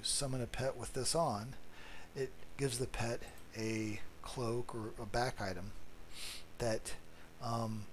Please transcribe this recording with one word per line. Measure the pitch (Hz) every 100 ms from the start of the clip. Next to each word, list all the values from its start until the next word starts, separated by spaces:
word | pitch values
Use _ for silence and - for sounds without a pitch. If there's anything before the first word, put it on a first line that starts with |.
summon | - - 139 127
a | 117
pet | - 131 -
with | 110
this | 135 120 160
on, | 156 104 117 127 - - - - - -
it | 196 - - -
gives | 139 120
the | 127
pet | - 117 117 - - - 113
a | 110 110 110 101 - -
cloak | - - 117 120 120
or | 117 110 -
a | 113
back | 120 127 -
item | 101 90 101 - - - - - - - - -
that, | - - - - - - - -
um, | 117 117 113 110 101